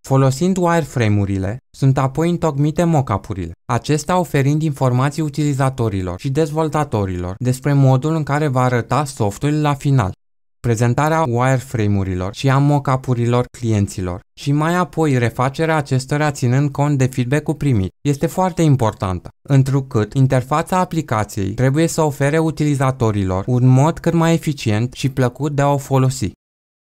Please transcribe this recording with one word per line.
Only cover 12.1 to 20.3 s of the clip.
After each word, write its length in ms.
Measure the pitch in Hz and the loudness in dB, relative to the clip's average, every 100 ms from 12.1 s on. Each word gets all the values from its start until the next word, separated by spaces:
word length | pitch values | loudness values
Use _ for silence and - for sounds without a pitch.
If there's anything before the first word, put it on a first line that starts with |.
| 92 92 | -4 -6
și 160 | - 135 | -2 0
a 80 | 131 | 2
mockup-urilor 880 | 143 147 139 131 131 120 117 120 123 - | 4 2 0 -2 -2 0 2 0 0 -4
clienților 640 | 117 107 98 - 92 87 - - | -2 0 0 -2 -8 -8 -14 -8
și 120 | 139 | -2
mai 240 | 143 156 180 | 0 2 0
apoi 420 | 180 - 156 127 | -2 0 0 2
refacerea 580 | 117 127 127 139 160 156 | 0 0 -2 -2 -2 -2
acestora 560 | 143 131 131 147 151 | 0 -2 -2 -2 -2
ținând 380 | 143 123 127 147 | 0 0 2 0
cont 280 | 139 143 143 | 0 0 2
de 80 | 127 | 0
feedback-ul 480 | 131 120 147 151 | 0 -2 -2 -2
primit 360 | 143 143 113 92 - 143 | -2 0 0 -2 -4 -4
este 180 | 139 165 | -2 -2
foarte 360 | - 185 170 | 0 -2 2
importantă, 680 | 160 131 110 - 98 90 - - - | 4 4 2 0 -4 -4 -8 -14 0
întrucât 640 | 139 131 139 135 113 104 | 2 4 0 -2 -2 0
interfața 640 | 135 131 | 2 2